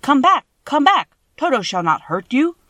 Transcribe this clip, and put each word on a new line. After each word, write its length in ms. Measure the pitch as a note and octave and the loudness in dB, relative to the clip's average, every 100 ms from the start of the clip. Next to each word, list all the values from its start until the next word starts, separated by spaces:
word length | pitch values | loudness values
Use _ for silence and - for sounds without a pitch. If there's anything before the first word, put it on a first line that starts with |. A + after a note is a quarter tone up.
Come 180 | - C#4 | 2 2
back, 260 | E4 F4 _ _ | 2 0 _ _
come 200 | - D4 | -4 0
back! 260 | D4 F#4+ - _ _ - | 2 2 -2 _ _ -6
Toto 260 | E4+ B3 | -2 -2
shall 200 | F3+ F#3 | -2 -4
not 200 | E3+ D#3 | -2 -2
hurt 300 | - F3 F#3 | -2 -8 -2
you. 240 | B3 E4 E4+ | -2 -2 -4